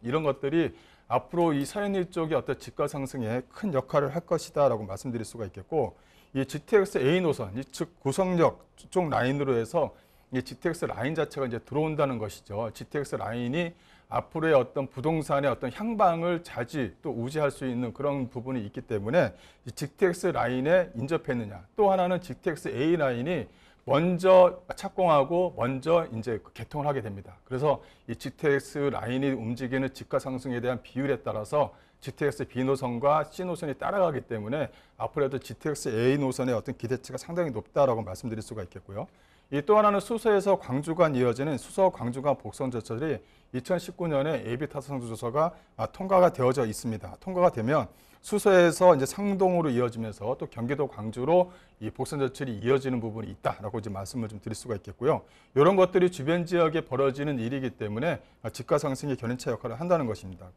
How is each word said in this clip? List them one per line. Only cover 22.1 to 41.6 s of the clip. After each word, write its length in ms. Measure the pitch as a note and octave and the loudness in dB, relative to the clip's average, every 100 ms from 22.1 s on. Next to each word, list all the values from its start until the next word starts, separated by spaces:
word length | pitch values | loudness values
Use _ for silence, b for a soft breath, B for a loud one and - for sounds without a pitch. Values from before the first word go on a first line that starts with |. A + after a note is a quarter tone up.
| F3+ | 0
지티엑스 480 | F3+ E3+ F#3+ D3+ - | -4 -6 -4 -4 -4
A 260 | A#2 D3+ E3+ | 0 2 2
라인이 520 | C#3 A#2+ C3+ F3 G#2 b b b | 2 0 -2 -4 -4 b b b
먼저 800 | - C#3 E3+ F3 F#3 F#3 F3+ F3+ - - | 0 2 2 2 8 10 8 4 -10 -12
착공하고 800 | G3 - F3+ D3 C3+ E3+ F3+ - | -8 0 4 4 4 2 0 0
먼저 500 | A#2+ C3 C#3+ E3+ D#3+ | -2 -2 2 2 0
이제 280 | A2+ A#2 G#2+ - | -4 -4 -6 -8
개통을 340 | - A#2 D3+ C#3+ | -14 -10 -4 -2
하게 140 | C3+ | -2
됩니다. 360 | G#2+ G2+ F#2+ - _ | -6 -10 -14 -20 _
그래서 360 | B2+ D3 C3 B B - | -2 0 0 B B -12
이 80 | A#2 | -10
지티엑스 600 | C3+ - D3+ C#3 - D3 | -10 -2 2 2 0 -2
라인이 520 | C#3+ B2 A2 B2+ C#3 | -2 -2 -2 -2 0
움직이는 600 | B2+ A2+ A#2+ B2+ C3 C3 | -2 -4 -6 -4 -2 -2
집가 260 | - - C#3 | -6 -6 -4
상승에 400 | C3+ C3 C3+ B2 | -4 -6 -4 -4
대한 200 | A#2+ B2 | -2 -4
비율에 360 | - - C4+ B2 | -6 -4 -2 -2
따라서 500 | - G#2+ G#2+ D3 A#2+ b b b | -4 -6 -2 0 0 b b b
지티엑스 460 | - - D3 - A#2+ | -14 -4 -2 -2 -6
B 180 | A#2+ | -2
노선과 600 | C3 C3+ C3 A#2+ C#3 D3+ D3 | 0 0 -2 0 2 2 0
C 180 | - | -6
노선이 300 | F3+ D#3+ D#3 C3 | -6 -6 -6 -6
따라가기 460 | D#3+ G3 F3+ C3+ | -4 2 2 0
때문에 480 | - A2+ G#2 D3 C3 b b - | -6 -6 -4 -4 -4 b b -10
앞으로도 420 | A#2 - C3+ C3 | -6 0 0 -2
지티엑스 500 | - B2 D#3 C#3+ D3 | -8 -8 -6 -4 -2
A 280 | A2 A#2+ C#3+ | 2 2 4
노선의 360 | C3+ B2 B2+ | 2 0 -2
어떤 240 | A#2 - B2+ | -2 -4 -8
기대치가 400 | A2+ B2 - B2 | -4 -4 -6 -12
상당히 340 | - E3+ E3+ | -6 -2 -2
높다라고 520 | G#2+ - D3+ C#3 A2+ | -4 -4 2 4 4
말씀드릴 380 | G2+ F#2 B2 A2 | -2 -8 -6 -8
수가 220 | - G#2+ | -8 -10
있겠고요. 440 | F2+ F#2+ - G2 E3 b b b b | -12 -14 -12 -10 -10 b b b b
이 120 | C#3 D3 | -2 4
또 120 | G#3 | 6
하나는 240 | G#3 G3+ | 6 4
수서에서 580 | F#3 A3+ A#3 G3+ F#3+ G3 | 0 -2 2 4 4 2
광주 340 | - B2+ D3+ | 0 -4 -2
간 220 | D#3+ E3 C3 | 2 2 4
이어지는 420 | B2 A2+ C#3+ | 2 2 -2
수서 320 | C3+ | -4